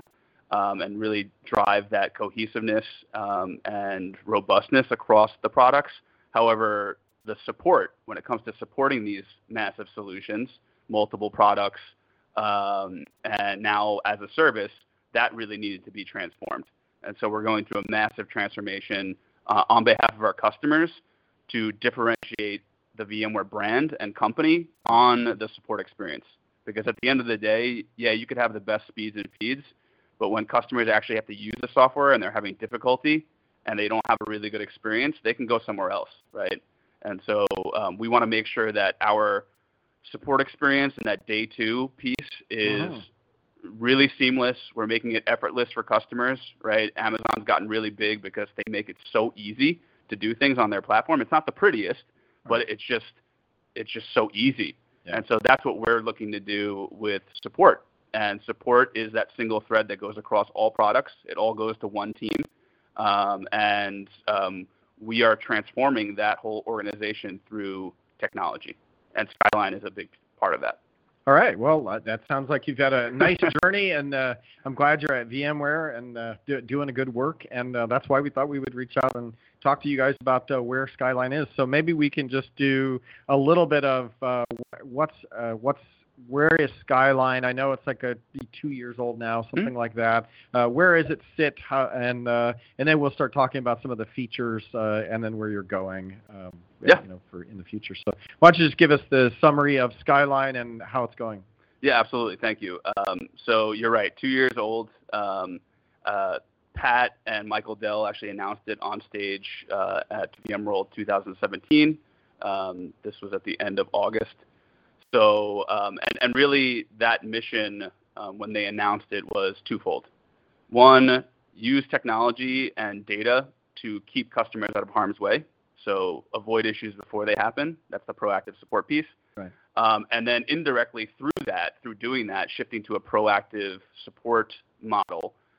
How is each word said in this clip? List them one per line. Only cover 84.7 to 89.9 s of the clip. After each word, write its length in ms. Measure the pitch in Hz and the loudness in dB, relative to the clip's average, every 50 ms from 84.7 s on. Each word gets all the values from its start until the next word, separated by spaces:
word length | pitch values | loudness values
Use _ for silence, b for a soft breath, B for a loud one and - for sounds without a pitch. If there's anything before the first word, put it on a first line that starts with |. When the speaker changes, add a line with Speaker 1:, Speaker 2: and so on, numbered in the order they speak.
| - - - | -18 -20 -18
Speaker 2:
what's, 320 | 139 120 135 156 156 - _ - - - | -8 -4 -2 -2 -2 -4 _ -20 -16 -12
uh, 180 | 110 120 117 113 | -8 -6 -6 -6
what's, 280 | 110 110 131 143 - - _ _ _ _ _ _ - 123 120 | -4 -2 -2 -2 -2 -6 _ _ _ _ _ _ -20 -14 -6
where 280 | 127 143 147 160 160 165 | 0 2 4 6 6 4
is 120 | 151 127 110 - | 4 0 -2 -6
Skyline? 600 | - - 135 127 131 135 135 131 131 131 127 127 127 | -4 0 2 4 6 6 4 4 2 2 0 0 -2
I 80 | 127 | -2
know 200 | 123 127 135 139 | -2 -2 -2 -2
it's 140 | 135 127 _ - | -2 -2 _ -6
like 160 | 131 113 - | -6 -4 -6
a, 120 | 123 123 117 117 _ - 131 123 - - - | -6 -6 -8 _ _ -14 -14 -14 -14 -12 -10
two 80 | - 151 | -10 -8
years 280 | 139 127 120 123 120 120 | -8 -8 -10 -12 -8 -6
old 180 | 123 120 117 117 | -4 -4 -4 -4
now, 240 | 117 113 113 117 | -4 -4 -2 -4
something 240 | 113 - - - 202 233 | -4 -4 -4 -4 -4 -2
Speaker 1:
Mm-hmm. 60 | 127 | -2
Speaker 2:
like 200 | 120 117 117 | -4 -4 -4